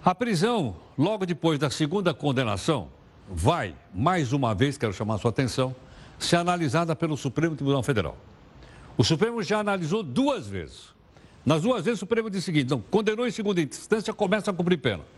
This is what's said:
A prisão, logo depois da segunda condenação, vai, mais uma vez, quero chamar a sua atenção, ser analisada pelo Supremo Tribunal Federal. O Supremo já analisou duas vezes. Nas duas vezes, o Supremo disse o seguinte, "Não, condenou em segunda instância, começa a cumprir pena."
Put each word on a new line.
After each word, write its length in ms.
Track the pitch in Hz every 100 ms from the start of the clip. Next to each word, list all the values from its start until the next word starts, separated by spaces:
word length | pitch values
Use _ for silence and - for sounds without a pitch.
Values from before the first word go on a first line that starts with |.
| -
A 80 |
prisão, 600 | 180 240 185 208 240 135 87 - -
logo 300 | 160 214 185
depois 320 | 165 165 151
da 120 | 147
segunda 420 | - 151 190 180
condenação, 760 | 151 147 127 120 98 - 143 73 - - - -
vai, 480 | 90 92 170 117 69 -
mais 380 | 92 143 185 131
uma 220 | 143 123
vez, 240 | 101 139 131
quero 160 | 113
chamar 220 | 92 107 107
a 20 |
sua 140 | 120
atenção, 440 | 110 131 - 131 131 - - - -
ser 160 | - 170
analisada 600 | 175 175 156 156 170 156
pelo 220 | 165 151
Supremo 380 | 139 123 165 147
Tribunal 260 | 139 139
Federal. 340 | - 107 78 - - - - - - - - -
O 80 |
Supremo 380 | 123 156 220 233
já 180 | 180 214
analisou 440 | 208 196 160 208
duas 440 | 175 123 277 247 104
vezes. 440 | 98 73 - - _ _ - - -
Nas 200 | - 160
duas 200 | 190 247
vezes, 140 | 170 226
o 40 |
Supremo 280 | 190 226 226
disse 140 | 190
o 20 | 170
seguinte, 240 | 151 127
"Não, 100 | 135
condenou 480 | - 202 214 214 247
em 40 |
segunda 280 | - 208 185
instância, 540 | 147 - - 220 214
começa 380 | 214 202 208 202
a 20 |
cumprir 240 | 175 175 180
pena." 260 | 127 90 -